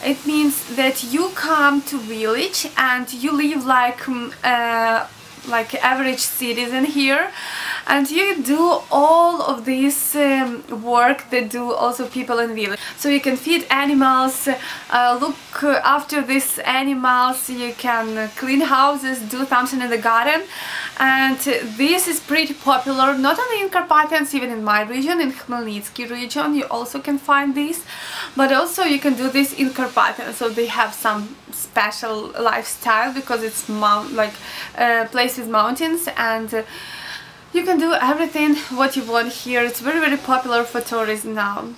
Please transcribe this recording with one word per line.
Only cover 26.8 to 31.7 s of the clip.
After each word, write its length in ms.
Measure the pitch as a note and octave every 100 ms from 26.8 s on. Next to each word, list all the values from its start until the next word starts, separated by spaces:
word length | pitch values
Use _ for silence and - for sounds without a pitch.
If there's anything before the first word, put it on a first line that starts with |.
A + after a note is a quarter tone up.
| A#3+ C#4
can 180 | C4+ C#4+
find 380 | - C#4 C#4+ C4+
this, 280 | D4 E4+ - - - - - -
but 160 | C4+
also 320 | C4+ E4+ F4+
you 160 | F4 C#4
can 160 | C#4+ A#3+
do 140 | B3+
this 240 | C4 C#4
in 200 | - C4
Carpathians, 640 | C4 B3 - - - A3+ A3+
so 140 | A#3
they 180 | A3 A#3
have 260 | A3 A3
some 420 | - A3+ G#3 G#3 C4+ -
special 800 | - -